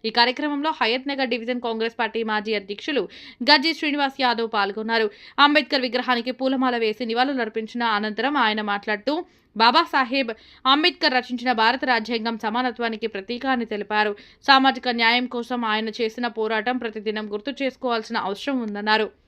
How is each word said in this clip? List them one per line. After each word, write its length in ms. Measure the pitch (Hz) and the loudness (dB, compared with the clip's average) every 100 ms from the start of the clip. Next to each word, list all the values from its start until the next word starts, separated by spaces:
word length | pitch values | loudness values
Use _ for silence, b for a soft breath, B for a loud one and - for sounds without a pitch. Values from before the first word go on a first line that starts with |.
| 226 | -2
ఈ 40 | 233 | 2
కార్యక్రమంలో 540 | 240 247 294 285 302 311 | 0 0 -4 -2 -4 -2
హయత్ 280 | 226 254 269 | 0 0 -4
నగర్ 200 | 269 262 | -4 -2
డివిజన్ 300 | 240 226 247 240 | -2 -4 -4 -4
కాంగ్రెస్ 280 | 226 226 226 | -4 -4 -2
పార్టీ 220 | 220 226 220 | -4 -2 -2
మాజీ 240 | 214 208 208 | -2 -2 -4
అధ్యక్షులు 420 | 196 208 - 277 180 B B B 247 | -4 -10 -2 -2 -2 B B B 4
గజ్జి 220 | 302 311 311 | 6 4 0
శ్రీనివాస్ 420 | 311 285 277 269 | -2 0 -2 2
యాదవ్ 260 | 254 233 226 220 | 0 2 0 0
పాల్గొన్నారు. 500 | 196 208 220 226 214 B B - 285 | 0 -2 -2 0 0 B B 4 6
అంబేద్కర్ 400 | 294 277 285 254 | 6 2 -2 0
విగ్రహానికి 460 | 240 247 240 240 247 | -2 0 0 0 -2
పూలమాల 360 | 262 262 262 240 220 | -2 2 0 0 -2
వేసి 200 | 220 233 | -2 -4
నివాళులర్పించిన 760 | 226 262 262 220 226 220 240 233 208 | 0 0 0 -4 -6 -8 -4 0 0
అనంతరం 360 | 214 214 254 294 226 | -2 -2 -2 2 2
ఆయన 140 | 214 208 | 0 -2
మాట్లాడుతూ, 420 | 202 214 208 233 311 349 b b 208 | -4 -2 -4 -2 -4 -6 b b 4
బాబాసాహెబ్ 680 | 226 277 339 294 247 269 233 220 B B 254 | 4 6 2 0 0 0 -2 -6 B B 2
అంబేద్కర్ 440 | 285 339 - 311 254 | 4 2 2 0 2
రచించిన 340 | 240 240 247 226 | -2 -4 -2 2
భారత 240 | 220 262 262 | 2 2 2
రాజ్యాంగం 460 | 233 220 233 226 226 | 0 0 -4 -2 -4
సమానత్వానికి 640 | 220 226 254 226 233 220 220 202 | -4 -2 -2 -2 -4 -4 -6 -6
ప్రతీక 280 | 196 240 269 254 | -8 -6 -2 -2
అని 100 | 233 | -2
తెలిపారు. 400 | 208 190 214 214 208 B B - | -6 -2 0 0 -2 B B 6
సామాజిక 480 | 269 269 247 247 240 | 6 6 2 -2 2
న్యాయం 260 | 226 240 247 240 | 4 2 0 -6
కోసం 240 | 233 247 226 | -4 -4 0
ఆయన 180 | 214 220 214 | -2 -2 -2
చేసిన 300 | 220 220 240 220 | -4 -2 -6 -4
పోరాటం 380 | 220 220 220 254 | -2 0 -2 -4
ప్రతిదినం 420 | 240 220 208 214 214 | -4 -6 -4 -4 -6
గుర్తు 180 | 208 - 240 | -6 -8 -4
చేసుకోవాల్సిన 580 | 269 247 254 233 220 233 185 | -4 -4 -4 -4 -2 -4 -4
అవసరం 280 | 202 - 269 220 | -4 -4 -4 -4
ఉందన్నారు. 400 | 202 214 214 214 _ | -4 0 2 0 _